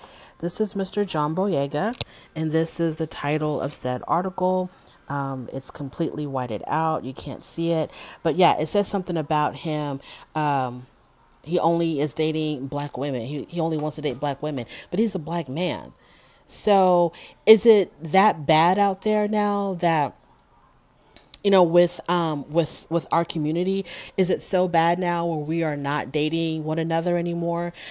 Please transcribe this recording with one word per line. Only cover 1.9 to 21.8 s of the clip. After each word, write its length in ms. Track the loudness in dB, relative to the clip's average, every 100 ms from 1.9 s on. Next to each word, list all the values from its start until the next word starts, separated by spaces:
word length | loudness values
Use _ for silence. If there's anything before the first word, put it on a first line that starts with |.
| -6 -10 -16 -14
and 180 | -6 0
this 260 | 0 0 0
is 180 | -2 -2
the 100 | -6
title 540 | -4 -2 0 0 -2
of 120 | -4
said 300 | -4 -4 -4 -2
article. 640 | -2 -2 -2 0 0 -2 -10 -20 -18 -8
Um, 400 | -4 -4 -6 -8
it's 180 | -10 -10
completely 560 | -10 -8 -4 -4 -4 -4
whited 360 | -4 -4 -4 -2
out. 380 | 0 0 -2
You 100 | -4
can't 300 | -10 -10 -12
see 260 | -10 -4 -2
it. 200 | 0 -2 -8 -18 -6
But 140 | -2 4
yeah, 220 | 4 4
it 80 | 2
says 200 | 0 0
something 280 | -2 -4 -4
about 400 | -2 0 0 -4
him. 440 | -6 -4 -4 -6 -10 -20 -10
Um, 540 | -4 0 0 -2 -6 -14 _ _ _ _ _ -4
he 140 | 0
only 400 | 2 2 0 0
is 120 | -2
dating 540 | 0 0 0 -2 -4 -4
black 320 | -6 -6 -4
women. 260 | -4 -4
He, 200 | -4 -8 -6
he 120 | -4
only 160 | -2 -2
wants 180 | -4 -4
to 60 |
date 160 | -4 -4
black 240 | -4 -4
women, 240 | -4 -6 -8 -12 -6
but 80 | -2
he's 160 | 0
a 60 | -2
black 280 | -4 -6 -4
man. 440 | -4 -4 -4 -10 -20 _ -20 _ _ -10
So 640 | -2 4 6 6 4 2 -2 -18 2
is 220 | 6 8 8
it 260 | 6 4 -4
that 440 | 0 4 4 4 4
bad 320 | 4 6 4
out 240 | 2 0
there 260 | 0 0 2
now 460 | 0 0 0 -2
that, 420 | 0 2 2 0 -4 _ _ _ _ _ _ _ _ _ -20 -18 -6
you 60 | 2
know, 120 | 6
with, 380 | 6 6